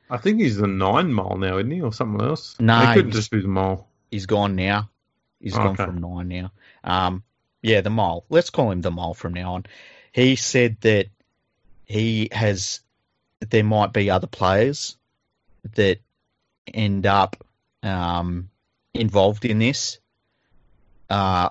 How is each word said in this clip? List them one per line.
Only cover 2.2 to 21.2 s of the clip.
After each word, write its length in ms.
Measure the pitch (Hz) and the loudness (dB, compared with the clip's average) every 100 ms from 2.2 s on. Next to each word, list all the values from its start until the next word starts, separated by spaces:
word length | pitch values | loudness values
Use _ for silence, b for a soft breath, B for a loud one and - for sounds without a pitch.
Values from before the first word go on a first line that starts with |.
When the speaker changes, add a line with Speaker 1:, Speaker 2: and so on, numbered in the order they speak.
| 120 | -2
Speaker 1:
else? 300 | 160 - - | -4 -8 0
Speaker 2:
Nah, 280 | 113 117 117 | 4 6 6
Speaker 1:
He 60 | |
couldn't 180 | 110 123 | 6 4
Speaker 2:
he's 40 | 110 | 0
Speaker 1:
just 160 | 107 | -2
be 100 | 110 | -2
the 60 | 95 | 0
Mole. 400 | 95 95 95 - _ _ | 0 0 -2 -8 _ _
Speaker 2:
he's 140 | 101 95 | -10 -2
gone 280 | 104 101 92 | 0 2 0
now. 340 | 95 104 107 _ _ _ _ _ | 0 0 -4 _ _ _ _ _
He's 140 | - 107 | -6 0
gone 140 | 101 | 0
Speaker 1:
Okay. 160 | 101 92 | 0 -4
Speaker 2:
from 120 | 90 | -6
Nine 280 | 85 87 90 | -8 -8 -8
now. 240 | 90 92 - b b | -8 -10 -14 b b
Um, 400 | 87 92 92 92 - _ _ _ | -4 0 0 -4 -10 _ _ _
yeah, 180 | 110 104 | 2 2
the 80 | 101 | 2
Mole. 360 | 110 92 85 - | 0 -2 -4 -2
Let's 200 | 160 170 | 0 0
call 200 | - 120 | 0 -2
him 100 | 90 | -2
the 100 | 90 | -4
Mole 220 | 87 87 | -4 -6
from 200 | - - | -8 -8
now 220 | 87 90 90 | -8 -6 -8
on. 100 | - B B B B | -10 B B B B
He 240 | - 127 131 | 2 2 2
said 420 | - 131 120 110 | 0 2 2 2
that 260 | 110 107 98 _ _ _ _ _ _ - - | 2 2 0 _ _ _ _ _ _ -20 -8
he 440 | 107 113 110 107 | -2 -2 -2 -2
has, 500 | 110 110 95 95 - _ _ _ _ _ - | -2 0 0 -6 -10 _ _ _ _ _ -16
there 240 | 110 110 | 0 2
might 300 | 107 107 104 | 4 2 2
be 160 | 104 98 | 0 2
other 180 | 92 - | 0 -2
players 680 | - 92 98 127 147 - - _ _ _ _ _ _ 107 110 | -2 2 4 2 -2 -10 -14 _ _ _ _ _ _ -6 0
that 240 | 98 92 _ _ _ _ _ _ - | 2 0 _ _ _ _ _ _ -10
end 340 | 113 104 98 98 | -2 0 0 2
up, 380 | 98 95 - - _ _ _ | 4 2 -2 -20 _ _ _
um, 640 | 98 92 87 87 87 87 92 _ _ _ _ | -6 -4 -2 -2 -4 -6 -10 _ _ _ _
involved 520 | - 110 101 95 104 120 | -4 0 2 2 2 -2
in 140 | 107 | 0
this, 400 | 117 147 - - _ _ _ _ _ _ _ _ _ _ - | 0 -2 -6 -12 _ _ _ _ _ _ _ _ _ _ -4
uh, 400 | 101 | 0